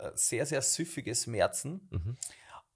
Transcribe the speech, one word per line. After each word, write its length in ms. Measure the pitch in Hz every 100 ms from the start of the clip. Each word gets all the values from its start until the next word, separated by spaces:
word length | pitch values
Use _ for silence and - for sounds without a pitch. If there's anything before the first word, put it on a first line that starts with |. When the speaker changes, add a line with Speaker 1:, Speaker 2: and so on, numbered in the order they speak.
Speaker 1:
äh, 100 | -
sehr, 320 | - - 117 139
sehr 160 | 143
süffiges 640 | 135 - 165 - 123 117 -
Märzen. 600 | 107 95 - 135 190 -
Speaker 2:
Mhm. 260 | 92 87 123 - - - - -